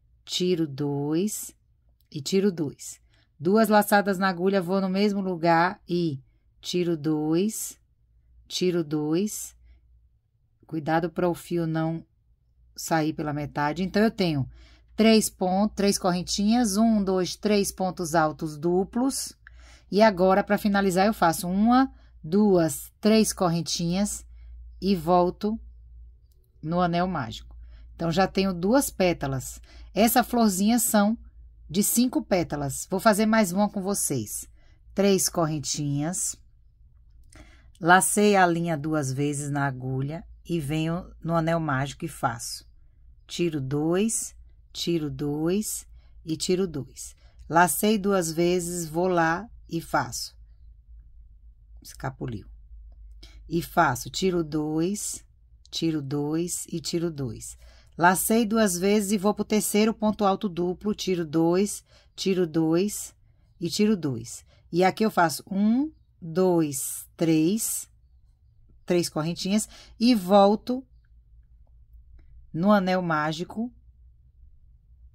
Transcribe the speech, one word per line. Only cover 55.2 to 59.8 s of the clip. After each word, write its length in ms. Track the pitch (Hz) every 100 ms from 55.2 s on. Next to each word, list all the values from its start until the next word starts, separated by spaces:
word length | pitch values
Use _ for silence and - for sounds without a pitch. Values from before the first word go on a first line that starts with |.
| - _ _ - -
tiro 300 | - 165 156
dois 640 | 139 147 147 160 175 - -
e 120 | 170
tiro 300 | - 170 170
dois. 480 | 143 131 113 - - - - - -
Lacei 480 | 170 185 - 220 220
duas 320 | 226 214 175
vezes 340 | 196 214 190
e 60 | 208
vou 160 | 202
pro 100 | 208
terceiro 480 | 208 214 - 208